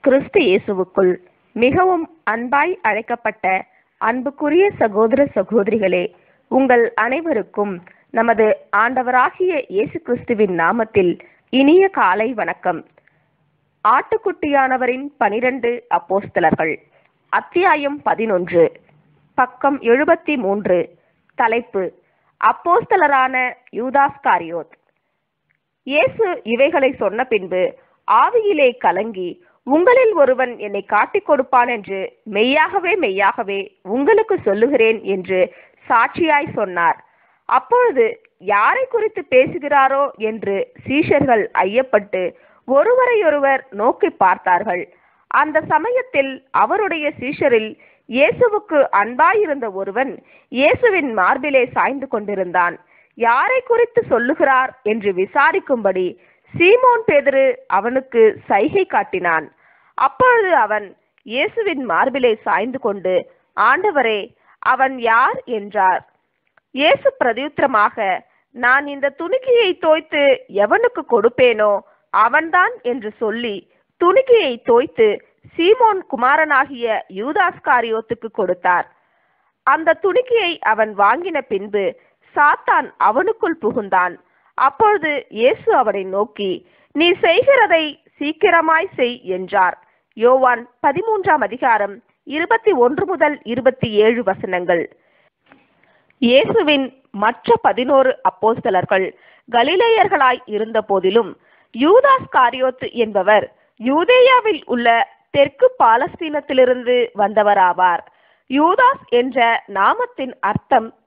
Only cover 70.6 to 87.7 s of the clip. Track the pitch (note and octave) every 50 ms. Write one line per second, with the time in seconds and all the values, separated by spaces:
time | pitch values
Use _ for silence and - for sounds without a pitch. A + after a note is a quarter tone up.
70.6 | G3+ G#3+ D#4+ G#4 A#4 A#4+ A#4+ - C#4+ - A#3 A3 G#3 A#3+ - - B3+ B3 A#3 G#3+
71.6 | G#3+ G#3 G3+ G3 - _ _ _ _ _ - G3 G#3+ A#3+ B3+ D4+ D#4+ E4 F#4+ F4+
72.6 | F#4 G#4+ B4 G#4+ - B3 A#3+ C4+ G3+ G#3+ G#3 _ A#3 G#3+ G#3+ A#3 A#3+ A#3 G3+ F#3+
73.6 | _ _ _ _ _ _ _ _ E4+ F4 F#4 C5 C5 C5 A#4+ A4+ F4+ C4+ A#3+ A3+
74.6 | _ - A#3+ A#3 C#4 - _ - A3+ G#3+ G3 - _ _ _ _ _ - _ -
75.6 | E4 F4+ A4+ - A#4+ A4 G#4 F#4+ - _ C#4 A#3 A#3+ B3+ C#4+ D#4 D#4+ D#4 C#4+ C4+
76.6 | C4+ C#4+ C#4+ A#3+ A#3 A3+ G#3+ F#3+ - _ F#3+ F#3+ G#3+ C#4 D4+ G#4+ F#4 F4 F#4 -
77.6 | - D#4+ C4+ B3 A#3 A#3 A3 A3 A3+ _ A#3 _ - A3+ _ - F3+ F3+ F#3 F3+
78.6 | - F3+ F3+ E3+ - _ _ _ _ _ _ _ _ _ _ _ _ _ _ _
79.6 | _ C4 C#4 D#4 D#4+ E4+ D#4+ D#4+ - G4 E4+ B4+ B4+ - A#4+ A#4 G4 F4 E4 -
80.6 | - - A3 G3+ A3 A3 G#3 F#3+ G3+ G3+ A#3+ D#4+ F4 F#4+ E4 C#4+ C4 _ G#3+ G3
81.6 | G3+ G#3+ G3 G#3 G3 E3+ - _ _ _ _ _ _ _ _ - D4 D4 F4 -
82.6 | - - G#4 D#4+ C#4 - _ _ E3 G3 G#3+ C4 F4+ G#4 A4 _ - E4+ D#4+ E4
83.6 | - G#3+ - B3+ G3+ G3 F#3 F#3 F3+ F3+ F3 - _ _ _ _ _ _ _ -
84.6 | B3+ C#4 C#4 - A4+ G#4 G#4 G4 D#4 D#4 D4 C4+ - _ - G#3+ A3+ C4 A4+ -
85.6 | - - G#4 D4 A#3+ G#3+ G3 G3+ F#3+ F#3+ F#3 G3+ G#3+ - _ - G#3 F#3+ F3 -
86.6 | _ _ _ _ _ _ _ C#4+ E4 F4 F#4+ - - F4+ E4 G4+ C5 C5+ C#5 C5
87.6 | A4 F4+